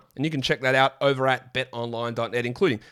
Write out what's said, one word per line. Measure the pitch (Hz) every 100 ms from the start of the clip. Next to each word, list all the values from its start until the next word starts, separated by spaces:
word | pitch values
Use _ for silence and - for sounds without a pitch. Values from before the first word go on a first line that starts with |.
| - -
And |
you | 156
can | 151
check | 127 143
that | 131 131
out | 135 -
over | 139 131 131
at | 123 - 131
bet | 127
online | 117 120 117 117
dot | 117 117
net, | 120 120
including | 120 190 107 -